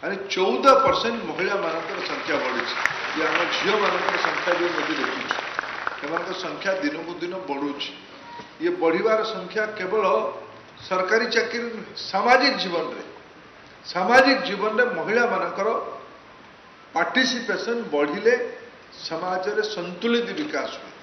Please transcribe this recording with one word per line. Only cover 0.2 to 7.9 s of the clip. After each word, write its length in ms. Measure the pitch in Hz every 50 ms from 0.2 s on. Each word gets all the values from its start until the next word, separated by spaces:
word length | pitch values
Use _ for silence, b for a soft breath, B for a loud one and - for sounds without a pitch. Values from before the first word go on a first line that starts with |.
| -
ଚଉଦ 380 | - - 180 190 196 240 269 - 269 - -
ପରସେଣ୍ଟ 400 | - - - - - 233 233 226 190
ମହିଳାମାନଙ୍କର 760 | 160 147 156 185 196 202 190 175 165 160 165 165 - - - -
ସଂଖ୍ୟା 280 | - - - - 160 151
ବଢ଼ିଛି। 400 | 135 127 127 127 120 117 - - - - - - - - -
ଇଏ 120 | - 151 160
ଆମ 120 | 160 160 165 175 170
ଝିଅମାନଙ୍କର 680 | - - - 190 202 214 202 185 185 185 - - -
ସଂଖ୍ୟା 340 | - - - - - - 180 175
ବି 120 | 175 175
ମଧ୍ୟ 280 | 175 165 165 156 151 156
ଦେଖୁଛୁ। 540 | 135 131 131 135 135 127 - - - - - - - - - - - - - - -
ସେମାନଙ୍କ 320 | - 143 165 175 180 196 180
ସଂଖ୍ୟା 380 | - - 160 147 156 - 190 190 -
ଦିନକୁ 320 | - 147 151 165 165 165 175 -
ଦିନ 120 | 170 175 185 190 -
ବଢ଼ୁଛି. 460 | 143 143 139 143 143 135 - - -